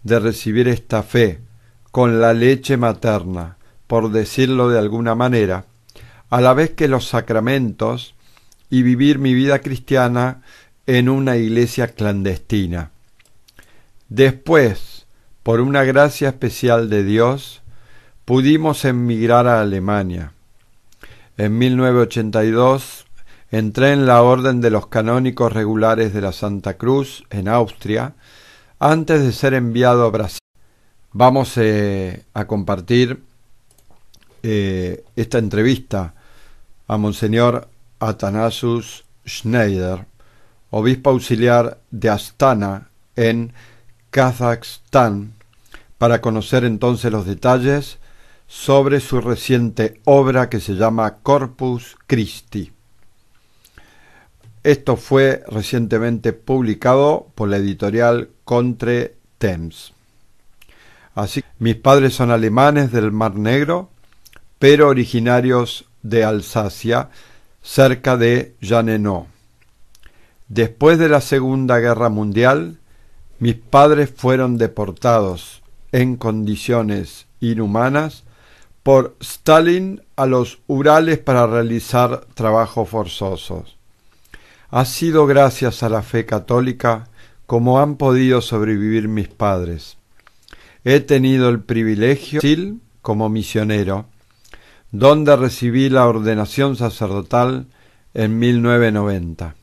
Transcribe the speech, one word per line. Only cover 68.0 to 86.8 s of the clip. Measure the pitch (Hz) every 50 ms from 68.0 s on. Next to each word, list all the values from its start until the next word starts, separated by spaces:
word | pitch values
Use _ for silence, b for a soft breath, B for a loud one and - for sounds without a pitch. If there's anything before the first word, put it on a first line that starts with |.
| - 139 127
de | 120 117 117 120 123 - - _ _
Llaneno. | - 95 117 117 113 113 110 107 104 104 95 87 82 - - _ _ _ _ _ _ _ _ _ - _ - - b b b b b b b b b
Después | _ 107 117 113 107 - - 139 156 170 160
de | 165 156
la | 147 143
Segunda | 131 - 143 135 131 131 135 135 131 127 123 120
Guerra | 117 120 117 110 120 117
Mundial, | 107 104 107 104 98 110 120 127 135 151 165 170 160 - - _ - - - - - - - - - -
mis | 113 120 110
padres | - - - - 139 143 151 151 147 147 135 131
fueron | - - 127 131 131 131 123 123
deportados | 117 117 110 - - 104 98 85 - - 123 117 113 104 95 90 82 - - - - - - - - - -
en | - 131 127 127 123
condiciones | 120 120 113 110 110 107 104 107 104 - - 120 117 113 104 104 98 95 - - - - _ _ -
inhumanas | 123 117 113 110 113 104 101 110 120 131 139 147 156 156 - - - b b b b b b b b b b _ _
por | 135 135 131 127 - - _
Stalin | - - - - - 160 156 160 165 170 175 185 190 190 190 - _ _ -
a | - 139
los | 131 131 127 123 123 - - _
Urales | - 143 135 139 147 151 160 160 165 156
para | 147 - - 131 123 120
realizar | 113 113 117 117 117 117 113 - - - 120 123 120 127 127 - - -
trabajos | - 113 110 107 113 113 101 - 113 110 90
forzosos. | 110 110 101 90 - - 104 95 95 85 - - 92 90 95 - - - _ _ _ _ _ b b b b b b b b b b b b b
Ha | - 120 127
sido | 120 - - 165 170 156 156 151
gracias | 139 139 139 139 131 120 - 135 120 107 - 120
a | 117
la | 110 110
fe | 98 - - 113 110
católica | 104 113 104 82 - 120 123 127 127 123 127